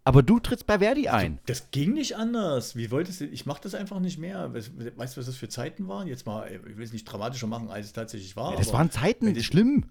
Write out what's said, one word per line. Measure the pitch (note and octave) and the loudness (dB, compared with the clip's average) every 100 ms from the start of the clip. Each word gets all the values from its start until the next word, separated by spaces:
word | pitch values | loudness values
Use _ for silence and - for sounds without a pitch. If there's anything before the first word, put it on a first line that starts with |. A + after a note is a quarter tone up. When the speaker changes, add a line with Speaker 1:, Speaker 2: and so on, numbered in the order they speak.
Speaker 1:
Aber | - C3 | 6 8
du | C3 A#3 | 8 6
trittst | - A#3+ - | 4 -4 2
bei | G#3 | 4
Verdi | G#3 C#4 | 4 4
Speaker 2:
Das, | C4 | 2
Speaker 1:
ein. | A2+ E2+ D2 - | 2 2 -2 -4
Speaker 2:
das | B2 - | -6 -4
ging | C3+ D#3 | -2 0
nicht | D4+ C4+ G#3 | 0 -2 -4
anders. | A3+ A#3+ F#3+ C3+ A2 A#2 | -2 -2 0 -2 -2 -6
Wie | A2+ | -2
wolltest | C3 F3+ F3+ | -2 -2 -6
du, | D3 | -10
ich | B2+ | -8
mach | C3+ D3 | -8 -8
das | G3+ | -8
einfach | G3 G3+ G3 | -10 -8 -4
nicht | F3+ D3+ | -4 -4
mehr. | E3+ G3 D#3 | -8 -8 -8
Weißt, | A#2+ A2 C3+ A#2+ A#2 | -8 -10 -12 -12 -10
weißt | B2 C3 | -10 -8
du, | |
was | B2 | -10
das | B2+ | -10
für | - | -10
Zeiten | - C3+ - F#3+ | -8 -8 -8 -8
waren? | G3 F#3 | -6 -8
Jetzt | B2 | -8
mal, | - G#2+ - | -6 -8 -8
ich | G2 - G2+ | -12 -14 -14
will | |
es | A#2 | -10
nicht | A2+ | -12
dramatischer | - G#2+ A2 C3 A2+ | -10 -8 -6 -4 -6
machen, | A#2 A2 | -6 -6
als | G2+ G#2 | -10 -10
es | |
tatsächlich | - A2+ G#2+ F#2+ | -10 -10 -10 -12
war, | G2+ C3 | -8 -6
Speaker 1:
Ja, | - | 0
das | - | 2
Speaker 2:
aber | A#2 | 4
Speaker 1:
waren | D#3+ | 2
Zeiten, | - F3+ B3+ A3 | 4 2 4 2
Speaker 2:
wenn | |
das | C#3 | 2
Speaker 1:
schlimm. | A2+ D#3+ A#3 C#4+ - | 4 6 8 6 2